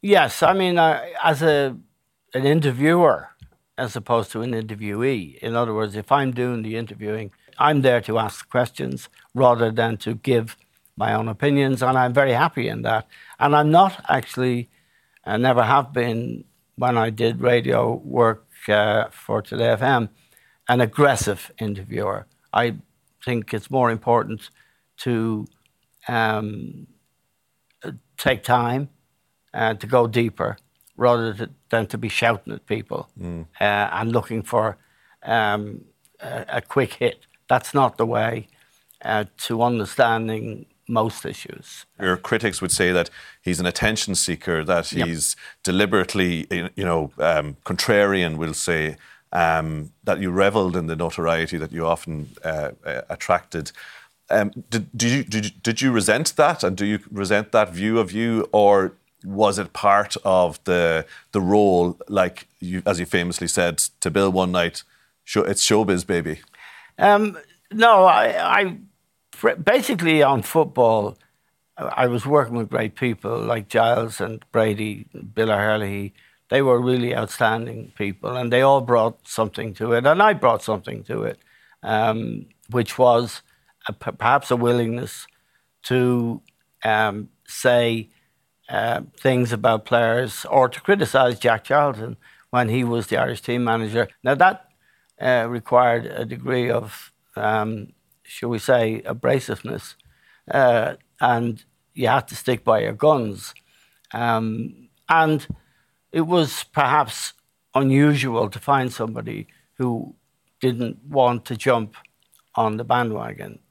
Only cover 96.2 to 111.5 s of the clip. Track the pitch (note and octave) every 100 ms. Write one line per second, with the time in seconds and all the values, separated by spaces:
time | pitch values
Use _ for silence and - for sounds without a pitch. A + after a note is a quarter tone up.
96.2 | A2+ B2 B2+ B2+ A#2+ A#2 A2 - - _
97.2 | _ - G#2+ A2 A2 A2 G2 _ _ _
98.2 | _ - A#2+ A#2 - B2 A2+ A2 - A#2+
99.2 | B2 C3+ B2+ A2+ A2+ C3+ - - _ _
100.2 | _ _ - C3 B2+ A#2 A2 - _ _
101.2 | C3 A#2 A#2+ A2 _ _ _ - A#2 C3
102.2 | - - - A#2+ - A2 G#2 G#2+ D3 D3
103.2 | A2+ G2 - - _ _ _ _ _ A2
104.2 | A#2 A2+ A2 A2 A2+ - - _ - E3
105.2 | D#3+ D#3 - - _ _ _ _ _ -
106.2 | D#3+ F3+ D3+ - - - C#3 D3 C3 -
107.2 | - - _ _ _ C3 C3+ C3+ D3 D3
108.2 | C3+ A2+ A2 A2 - C#3 B2+ - A2+ A2+
109.2 | A2 G#2+ G#2+ _ _ _ B2+ A#2 - -
110.2 | _ _ _ _ C3+ A#2+ A#2+ - C#3 C#3+
111.2 | B2 A#2+ -